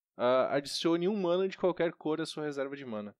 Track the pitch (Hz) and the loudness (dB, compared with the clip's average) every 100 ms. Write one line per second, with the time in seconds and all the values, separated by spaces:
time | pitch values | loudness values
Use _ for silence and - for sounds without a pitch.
0 | _ - 123 131 120 143 143 - 165 170 | _ 0 4 4 4 0 -2 -2 2 2
1 | 175 214 175 180 190 - 185 170 170 - | 2 0 0 2 0 0 0 2 -2 -2
2 | 151 156 156 - 151 139 135 139 131 107 | -4 -2 -4 -4 -6 -4 -6 -6 -8 -8
3 | 104 | -8